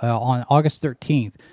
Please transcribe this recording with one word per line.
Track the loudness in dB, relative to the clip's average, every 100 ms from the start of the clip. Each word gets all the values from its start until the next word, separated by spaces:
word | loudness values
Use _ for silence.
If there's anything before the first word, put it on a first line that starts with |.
uh, | -2 0
on | 0 -2 2
August | 4 2 -2
thirteenth | -6 -6 -2 0 -2 -8 -20